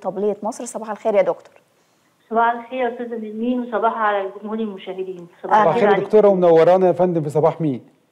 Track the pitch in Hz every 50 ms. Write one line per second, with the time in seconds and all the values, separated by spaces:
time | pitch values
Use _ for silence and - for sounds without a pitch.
0 | - 190 175 190 202 208 196 202 208 214 254 - 247 233 - 208 220 214 208 -
1 | - 226 208 202 175 170 160 - - - _ _ _ _ _ _ _ _ _ _
2 | _ _ _ _ _ - 226 226 233 233 240 240 - - 254 254 247 233 233 240
3 | 240 226 233 220 214 214 214 220 226 247 254 247 240 240 220 202 220 226 226 226
4 | 220 208 208 202 190 190 196 202 208 208 220 226 220 208 190 185 - 196 185 190
5 | 185 185 185 175 170 170 _ _ - 185 - 214 208 175 147 - 202 208 196 190
6 | - - 214 214 202 202 196 180 175 170 165 160 165 175 180 190 185 180 165 -
7 | 180 180 170 165 143 151 139 156 147 160 - - 165 147 127 110 - _ _ _
8 | _ _